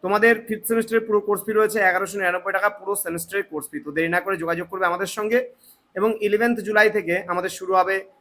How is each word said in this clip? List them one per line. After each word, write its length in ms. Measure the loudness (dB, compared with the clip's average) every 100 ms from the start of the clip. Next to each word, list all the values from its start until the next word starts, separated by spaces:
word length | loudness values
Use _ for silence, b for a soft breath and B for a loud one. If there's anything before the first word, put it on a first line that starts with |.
তোমাদের 300 | 2 4 6 4 0
ফিফথ 180 | -8 -2
সেমিস্টারের 320 | -2 2 0 2
পুরো 120 | 0 2
কোর্স 140 | -2 0
ফি 60 |
রয়েছে 240 | 2 2 4 2
এগারোশো 260 | 2 -2 -2
নিরানব্বই 360 | 0 0 -2 0
টাকা 120 | 0 -2
পুরো 140 | -6 -4 -4
সেমিস্টারের 400 | -6 -4 -4 -4
কোর্স 140 | -8 -8
ফি, 60 | -10 -6
তো 40 | -2
দেরি 140 | 0 0
না 40 | 0
করে 100 | -4
যোগাযোগ 220 | -2 -4 -4
করবে 140 | -2 0
আমাদের 180 | 0 -4 -4
সঙ্গে। 220 | 0 0 0 b b b b -2
এবং 140 | -2 0 0
ইলেভেন্থ 300 | 2 2 0 0
জুলাই 220 | 4 4 2
থেকে 180 | 0 -2 -2
আমাদের 200 | -4 -4 -8
শুরু 160 | 0 2
হবে 160 | 4 0 -4 _